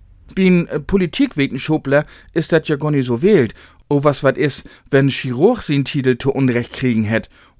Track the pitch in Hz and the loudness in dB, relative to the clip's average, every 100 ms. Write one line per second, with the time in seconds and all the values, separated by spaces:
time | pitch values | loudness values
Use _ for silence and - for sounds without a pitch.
0 | - - - - 185 180 170 160 143 196 | -20 -20 -10 0 2 2 0 -6 -2 -2
1 | 175 - 277 156 139 127 - 156 135 139 | 0 -2 -2 0 -4 -4 -4 -4 0 0
2 | 151 - - 165 160 160 160 143 151 143 | 0 -10 -8 -6 0 0 0 -4 -2 -2
3 | 127 117 175 196 113 - - _ - 143 | 0 0 4 4 2 -4 -20 _ -4 0
4 | 147 139 135 123 143 - - - - 139 | 0 0 0 0 -2 -4 -12 -20 -2 2
5 | 139 - 135 123 190 247 - 143 135 143 | 2 0 -4 0 2 2 -2 -2 -2 -2
6 | 127 123 135 131 135 120 - - 127 110 | 0 0 -2 0 0 0 -4 -4 -2 0
7 | 107 113 - _ _ _ | 0 -2 -6 _ _ _